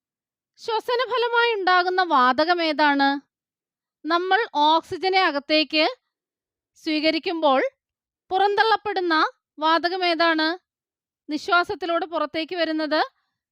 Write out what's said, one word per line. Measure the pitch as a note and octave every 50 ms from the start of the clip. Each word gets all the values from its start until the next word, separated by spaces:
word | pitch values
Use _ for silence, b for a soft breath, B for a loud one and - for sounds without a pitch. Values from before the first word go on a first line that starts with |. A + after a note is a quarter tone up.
| _ _ _ _ _ _ _ _ _ _ _
ശ്വസനഫലമായി | - - - G#4+ G#4+ - - B4 A#4 B4+ A4 A#4+ A#4+ A#4 A#4 A#4+ A#4 A#4 A#4 A4+
ഉണ്ടാകുന്ന | G4+ F#4 F#4 F4+ F4+ F4+ F#4 F#4 F#4 F#4
വാതകം | E4+ D4+ C4+ B3 B3+ B3+ C4 D#4 E4+ F4+ F4 E4
ഏതാണ്? | D#4+ D4+ C4+ D4+ C#4+ C#4+ C#4 C#4 C#4 C#4 C#4+ - _ _ _ _ _ _ _ _ _ _ _ _ _ _ _ -
നമ്മൾ | D4+ E4+ E4+ F#4 F#4 F#4+ F#4+ A#4 - -
ഓക്സിജനെ | D4 D4 D4+ D#4+ E4 D#4+ - F#4+ D#4 E4+ F#4+ F#4+ F#4+ F#4
അകത്തേക്ക് | E4 C#4+ C#4+ C4+ - D#4 D#4 D#4 - D#4 D#4 D#4+ G#4+ B4+ - _ _ _ _ _ _ _ _ _ _ _ _ _ _ _
സ്വീകരിക്കുമ്പോൾ | _ - D#4+ D4+ D4+ D4 D#4+ D#4 D#4+ - F4+ E4+ E4 D#4+ D4 C4 C4+ A#4+ C5+ - _ _ _ _ _ _ _ _ _ _ -
പുറന്തള്ളപ്പെടുന്ന | F#4 F#4+ G4 G#4 G4+ G#4 G#4+ A4+ G#4 G4+ - G#4 G4 F#4+ F4+ E4+ D#4+ D#4 F4+ B4 - _ _ _ _ D4
വാതകം | D4+ D#4+ E4 E4 D4 F4 F#4 F#4+ F4+
ഏതാണ്? | F4 E4+ D#4 E4+ E4 D#4+ D#4 D#4 D#4+ F4 F#4 _ _ _ _ _ _ _ _ _ _ _ _ _ -
നിശ്വാസത്തിലൂടെ | D4+ D4 - G4 F4 F4 F4 - G#4 C#4+ F#4+ E4+ E4+ E4+ F#4
പുറത്തേക്ക് | D#4 E4+ D#4 D4+ D4 - D#4+ D#4+ - F#4
വരുന്നത് | F4 D#4+ D#4+ D#4+ D#4 D#4 C#4+ D4+ D#4+ G#4 C5+ _ _ _ _ _ _ _ _